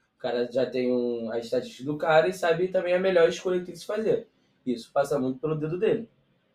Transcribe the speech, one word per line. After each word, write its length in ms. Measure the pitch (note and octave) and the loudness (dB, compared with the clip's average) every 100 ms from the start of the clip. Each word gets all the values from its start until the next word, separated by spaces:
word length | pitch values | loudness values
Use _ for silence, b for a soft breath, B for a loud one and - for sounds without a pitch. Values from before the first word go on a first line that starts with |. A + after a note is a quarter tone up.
| _ _ | _ _
o 20 | |
cara 280 | B2 A#2+ A#2+ | -4 -2 -2
já 120 | B2+ | 0
tem 280 | A#2+ B2+ B2+ | 0 0 0
um, 400 | B2 A#2+ A#2 A2+ | 0 0 -2 -4
a 60 | A#2 | -6
estatística 440 | A#2 B2+ A#2 - | -2 -4 -4 -8
do 140 | C3+ D3 | -8 -4
cara 300 | E3+ D#3+ F#3 | 2 4 4
e 40 | |
sabe 360 | F#3 E3+ E3 F#3 | 2 0 2 0
também 260 | F#3 F3 | 0 0
a 40 | F3+ | 2
melhor 280 | F#3+ F3+ E3 | 4 6 6
escolha 300 | F3+ F#3+ F3+ | 4 -2 -2
que 80 | F3+ | -4
tem 80 | |
que 60 | E3+ | -10
se 60 | - | -6
fazer. 420 | G#3+ A3 D3+ - _ _ _ | -4 0 -2 -4 _ _ _
Isso 280 | - A#2 - | -6 -6 -4
passa 260 | C#3+ C#3+ D3 | -2 0 0
muito 220 | B2+ C3 | -2 -4
pelo 160 | D#3 D#3 | -4 -4
dedo 220 | D#3 F3+ | -4 0
dele. 300 | G3+ D#3 - _ _ _ _ | 0 0 -4 _ _ _ _